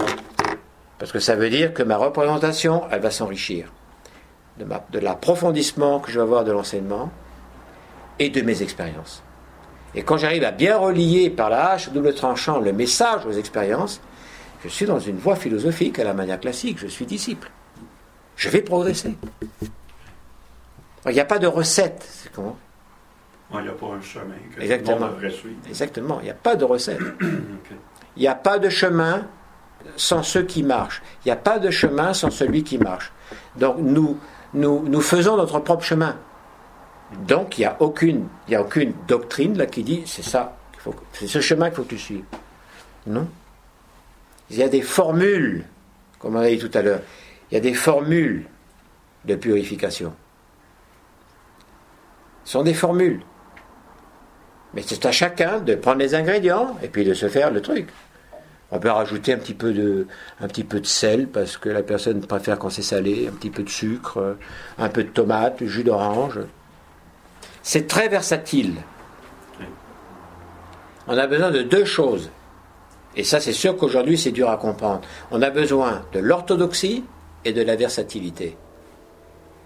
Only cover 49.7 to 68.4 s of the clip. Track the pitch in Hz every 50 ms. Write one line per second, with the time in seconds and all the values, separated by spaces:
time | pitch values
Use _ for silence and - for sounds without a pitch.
49.7 | 107 90 - 95 - - 90 82 80 - - _ _ _ _ _ _ _ _ _
50.7 | _ _ _ _ _ _ _ _ _ _ _ _ _ _ _ _ _ - - _
51.7 | _ - - _ _ _ _ _ - - - - - - - - - 131 143 160
52.7 | 165 160 - 175 175 180 185 160 123 - - - - - - - - - - -
53.7 | - - - - - - - - - - - - - - - - - - - -
54.7 | - - - - - - - - 120 - 175 175 175 - 175 170 202 220 190 127
55.7 | 107 101 - 127 131 135 139 135 143 160 160 165 196 214 185 180 175 202 240 262
56.7 | 247 180 156 104 - 104 101 95 92 92 - 101 98 139 143 151 123 104 101 -
57.7 | - - 175 - - - - - _ - - - - - - - - - _ _
58.7 | - 92 85 113 113 107 110 101 104 104 101 - 131 120 - - 104 98 113 113
59.7 | 110 101 104 104 98 95 95 95 - - - - - - 104 98 - - 107 -
60.7 | 104 101 98 - - - - 110 107 117 135 131 - 107 98 - - - - 107
61.7 | 104 104 101 - 104 101 - 117 110 101 95 - 107 98 98 - 104 98 - 98
62.7 | 95 - 98 - 110 98 92 98 101 110 123 120 101 101 - 107 - - 101 95
63.7 | - - - 107 113 123 123 - - - 95 98 101 101 - - - - - -
64.7 | - - 117 107 - 120 107 - - - 113 101 110 110 113 123 123 - 123 110
65.7 | 98 110 120 120 110 101 101 104 104 113 131 143 127 104 104 107 - - - -
66.7 | - - - - - - - - - - - - - - - - - - - -
67.7 | - 156 151 156 - 190 220 220 196 196 175 - 165 151